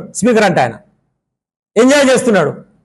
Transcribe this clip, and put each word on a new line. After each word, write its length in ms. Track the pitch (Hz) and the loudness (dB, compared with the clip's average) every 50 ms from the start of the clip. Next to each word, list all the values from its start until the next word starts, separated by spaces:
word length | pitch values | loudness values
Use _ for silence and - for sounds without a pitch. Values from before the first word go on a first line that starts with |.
| - - - - | -6 -12 -10 -4
స్పీకర్ 280 | 190 247 233 220 214 190 | -2 0 0 0 0 0
అంటే 120 | 160 147 131 | 0 0 -2
ఆయన, 100 | 117 110 - - _ _ _ _ _ _ _ _ _ _ _ _ _ _ _ _ _ _ | -2 -4 -10 -18 _ _ _ _ _ _ _ _ _ _ _ _ _ _ _ _ _ _
ఎంజాయ్ 280 | 196 240 262 285 294 269 254 | 0 2 2 2 2 2 2
చేస్తున్నాడు. 420 | 262 220 - 247 214 185 156 139 - - - _ _ _ _ | 0 0 0 0 0 0 0 -2 -6 -10 -16 _ _ _ _